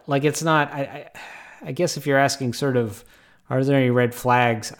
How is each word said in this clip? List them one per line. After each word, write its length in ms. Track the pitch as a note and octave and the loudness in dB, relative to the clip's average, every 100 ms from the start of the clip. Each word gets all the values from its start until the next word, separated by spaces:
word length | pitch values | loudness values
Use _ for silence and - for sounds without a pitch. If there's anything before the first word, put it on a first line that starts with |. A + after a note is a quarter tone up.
| - | -4
like, 160 | C#3 | 0
it's 200 | D3 D3 | 0 0
not, 300 | D#3+ D#3 C#3+ | 0 2 0
I, 80 | D3 | -4
I, 280 | C3+ D3 - - - - - - - | -8 -10 -16 -18 -20 -20 -20 -16 -10
I 40 | |
guess 240 | C3+ F3 D3 | -2 -2 -2
if 100 | C#3+ | 0
you're 100 | C3+ | 2
asking 360 | C#3 - B2+ | 2 0 -4
sort 240 | A2+ C#3 B2+ | -2 0 0
of, 260 | A2+ G2+ - _ _ _ - | 0 -4 -18 _ _ _ -6
are 160 | B2+ | -2
there 140 | C3+ C#3 | 2 4
any 140 | B2+ | 4
red 240 | B2 A#2+ - | 4 2 0
flags, 580 | B2+ B2 A#2+ A2+ G#2+ | 2 4 4 0 -6